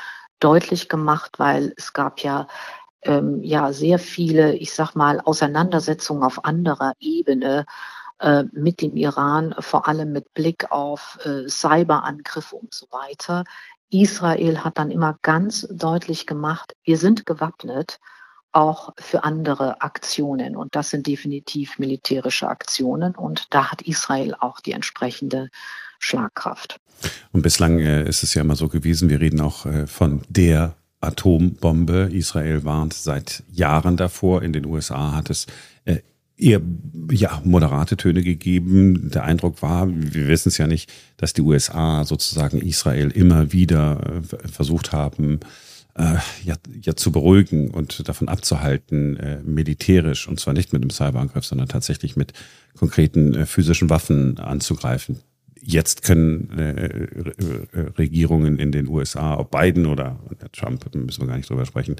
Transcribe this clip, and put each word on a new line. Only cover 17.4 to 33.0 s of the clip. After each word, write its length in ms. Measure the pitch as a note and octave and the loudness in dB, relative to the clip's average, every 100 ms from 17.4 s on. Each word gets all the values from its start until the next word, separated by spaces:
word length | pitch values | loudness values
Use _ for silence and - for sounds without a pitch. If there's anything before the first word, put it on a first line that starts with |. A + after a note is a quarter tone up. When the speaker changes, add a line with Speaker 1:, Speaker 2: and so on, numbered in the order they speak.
| D#3+ - - C3 E3 - _ - - _ _ | -6 -8 -8 -8 -8 -12 _ -20 -20 _ _
Speaker 1:
auch 420 | D#3+ D#3 D#3+ - - | 2 4 0 -8 -18
für 260 | - - | -4 -2
andere 580 | D3+ D#3 D3+ C#3 C3 A2+ | -2 -2 -2 -2 -2 -4
Aktionen. 760 | C#3+ - - - C#3+ C3+ B2+ - | -8 -8 -6 -4 -2 -4 -6 -8
Und 180 | C#3+ D3 | -8 -6
das 140 | D3 | -4
sind 180 | D3 C#3 | -4 -4
definitiv 720 | C#3+ D3 C#3+ - D3+ C#3 - | -4 -6 -8 -8 -8 -8 -6
militärische 680 | C3+ C3+ - C3+ B2+ - - | -6 -4 -2 -2 -2 -2 -4
Aktionen. 680 | - - - B3+ D#3 F3+ - | -6 -6 -2 -2 -2 -2 -4
Und 320 | D#3+ D#3+ - | -6 -8 -2
da 200 | C#3+ C3+ | 0 0
hat 120 | - | -4
Israel 520 | - D#3 - C3+ C3+ - | -6 -4 -2 -2 -4 -4
auch 200 | B2 - | -6 -6
die 140 | - | -10
entsprechende 760 | - - - B2 - C3+ C3 C3 - - - - - | -8 -10 -6 -8 -6 -6 -6 -6 -14 -18 -18 -18 -10
Schlagkraft. 840 | - C4 G#3+ - - - - - _ _ - - - | -6 -4 -4 -6 -10 -10 -14 -18 _ _ -10 -10 -2
Speaker 2:
Und 120 | - | 2
bislang, 360 | D#2+ - E2 E2+ | 2 4 4 4
äh, 240 | D#2 D2+ D#2 | 4 2 2
ist 140 | - | -2
es 100 | - | 0
ja 80 | D#2 | 0
immer 160 | D2+ C#2+ | 2 2
so 100 | D#2 | 0
gewesen, 420 | E2 D#2+ D#2+ F2 | 0 0 2 4
wir 120 | D2 | 4
reden 180 | D#2 D#2 | 2 2
auch, 260 | D2+ - - | 0 -4 -4
äh, 220 | D2+ D2 | -4 -4
von 340 | - D#2+ C#2+ - | 0 0 0 0
der 480 | F#2+ E2+ D#2 E2 - _ _ | 4 6 6 2 -4 _ _
Atombombe. 1120 | E2+ - G2 E2 F2 - E2+ D#2+ E2 F2+ F#2+ | -6 0 4 4 4 2 2 2 2 2 0
Israel 540 | F2+ D#2+ E2 D#2 D#2 D2 | -2 -2 -2 -2 -2 -2
warnt 280 | D2+ D#2 | -2 -4
seit 500 | - | -6